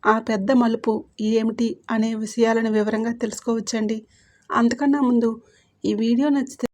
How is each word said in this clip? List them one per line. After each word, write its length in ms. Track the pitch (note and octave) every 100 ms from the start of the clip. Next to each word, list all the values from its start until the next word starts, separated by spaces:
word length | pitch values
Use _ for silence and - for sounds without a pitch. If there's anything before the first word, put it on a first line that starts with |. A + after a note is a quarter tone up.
| A3
ఆ 80 | A3
పెద్ద 340 | A3+ A3 G3
మలుపు 400 | C4 A#3 A3+ - A3 - - G#3+
ఏమిటి 420 | A3 A3 A3+ A#3 - -
అనే 220 | A3+ A3
విషయాలను 560 | A3 A3 A3+ A3+ A3+ A3+
వివరంగా 420 | G#3+ G#3 A3 A3+
తెలుసుకోవచ్చండి. 840 | A#3 A3 - - A3+ A3 A3+ G#3+ A3 - _ _ _ _
అంతకన్నా 500 | - A#3 A#3+ C#4+ C#4+
ముందు 280 | B3+ A#3+ A3+ A3+ _ _ _ _
ఈ 100 | G3
వీడియో 340 | G#3 A3+ A#3+ D4
నచ్చితే 400 | C#4 C#4 - B3